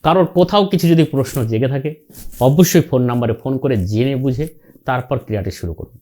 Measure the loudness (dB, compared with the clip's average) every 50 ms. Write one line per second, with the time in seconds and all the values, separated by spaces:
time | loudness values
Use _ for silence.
0 | 2 2 2 2 2 2 2 0 0 2 2 0 2 2 0 0 2 4 4 4
1 | 2 2 0 -4 -4 -2 -4 -4 -2 -2 0 0 0 0 -2 -4 -6 -6 -10 -10
2 | _ _ -20 -16 -16 -16 -4 0 2 2 6 4 4 4 4 2 2 2 0 0
3 | 0 0 0 0 0 -2 -2 -4 -4 -6 -6 -2 -2 0 0 0 -2 -2 0 0
4 | 0 0 0 -2 -2 -2 -2 -2 -6 -8 -10 -18 _ _ _ _ _ -4 -4 -4
5 | -2 -4 -6 -6 -4 -4 -4 -4 -4 -6 -8 -8 -10 -10 -10 -10 -14 -18 -18 -20